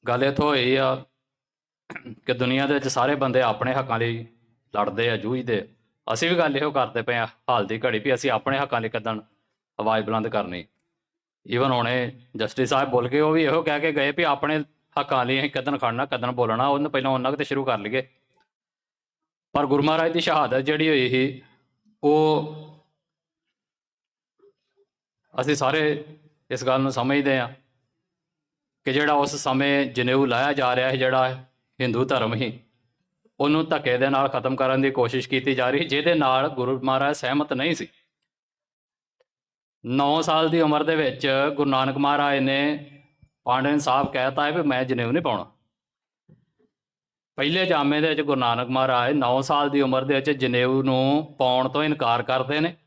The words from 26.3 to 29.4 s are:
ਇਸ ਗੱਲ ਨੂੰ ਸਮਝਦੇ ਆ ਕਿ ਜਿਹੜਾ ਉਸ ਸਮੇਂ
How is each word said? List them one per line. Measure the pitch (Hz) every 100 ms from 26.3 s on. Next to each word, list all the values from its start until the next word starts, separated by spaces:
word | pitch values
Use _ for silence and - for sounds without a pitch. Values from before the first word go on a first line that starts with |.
| _ _
ਇਸ | 123 123
ਗੱਲ | 131
ਨੂੰ | 135
ਸਮਝਦੇ | 123 123 143 139 131
ਆ | 123 131 _ _ _ _ _ _ _ _ _ _ _ _ -
ਕਿ |
ਜਿਹੜਾ | 135 151 147
ਉਸ | 139
ਸਮੇਂ | 110